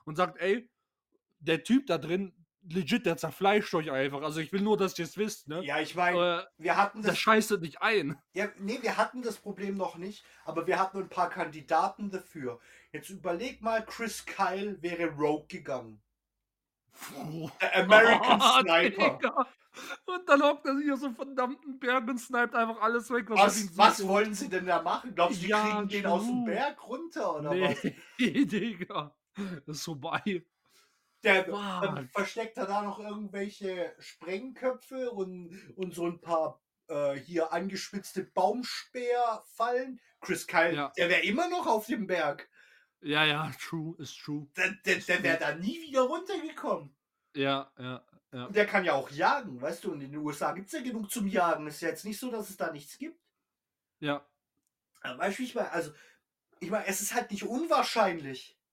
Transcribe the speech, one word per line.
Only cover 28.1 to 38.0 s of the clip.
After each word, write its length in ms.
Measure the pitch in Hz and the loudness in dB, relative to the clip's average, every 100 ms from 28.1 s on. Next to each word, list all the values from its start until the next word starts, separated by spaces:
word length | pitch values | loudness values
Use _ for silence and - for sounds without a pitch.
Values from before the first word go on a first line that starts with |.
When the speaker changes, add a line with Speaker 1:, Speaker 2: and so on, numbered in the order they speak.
| - | -2
Speaker 1:
<laughs> 0 | |
Digga. 960 | 233 185 196 196 226 175 180 196 147 _ _ - 196 160 151 | 0 2 2 0 -2 -6 -8 -8 -8 _ _ -10 -10 -10 -10
Das 120 | 151 | -10
ist 80 | - | -8
vorbei. 600 | 143 160 - 214 175 - _ _ _ _ _ _ _ | -8 -4 -4 -2 -6 -8 _ _ _ _ _ _ _
Speaker 2:
Der, 220 | 208 190 180 | 4 4 4
Speaker 1:
Fuck. 360 | 202 202 180 | -4 -4 -2
Speaker 2:
dann 280 | 196 143 131 | -2 -4 -6
versteckt 480 | 202 190 226 220 - | -4 -4 -4 -6 -6
er 80 | 190 | -2
da 160 | 202 | -2
noch 180 | 202 202 | -4 -8
irgendwelche 960 | 208 208 202 196 202 - 196 180 165 - | -10 -10 -8 -8 -8 -6 -6 -4 -6 -10
Sprengköpfe 1120 | - - 165 190 262 254 254 247 - 262 247 | -20 -14 -8 -8 -8 -6 -4 -4 -8 -8 -6
und, 600 | 196 185 180 170 190 - 190 | -6 -8 -10 -16 -18 -16 -10
und 180 | 185 175 | -8 -4
so 120 | 170 | -4
ein 120 | 175 | -4
paar, 420 | 170 165 156 - _ _ - | -2 0 -2 -6 _ _ -8
äh, 240 | 147 143 | -2 -2
hier 400 | 139 139 170 160 | -2 -4 -2 0
angespitzte 720 | 175 196 196 - 202 | -2 -4 -6 -8 -10